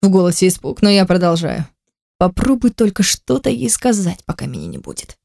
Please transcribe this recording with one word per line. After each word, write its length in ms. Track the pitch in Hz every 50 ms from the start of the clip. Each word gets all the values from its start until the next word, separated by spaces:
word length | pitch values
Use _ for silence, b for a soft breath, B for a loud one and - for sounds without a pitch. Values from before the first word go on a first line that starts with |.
| -
В 80 | 196
голосе 380 | 190 190 180 175 170 - - 185
испуг, 340 | 180 - - 139 - - -
но 80 | 202
я 160 | 202 202 190
продолжаю. 600 | 180 180 180 180 175 170 170 170 - 60 - 151 - _ _ _ _ _ _ _ _ _ _
«Попробуй 520 | 180 180 180 - - 254 269 247 226 240
только 320 | 220 - 233 214 190 - 202
что-то 460 | - - - _ - 254 277 - 269
ей 220 | 254 240 254 233
сказать, 520 | 220 - - 254 233 202 190 175 180 - -
пока 220 | - 180 - -
меня 200 | 143 127 - 76
не 120 | 85 - 67
будет». 400 | - - 67 - - - - _ _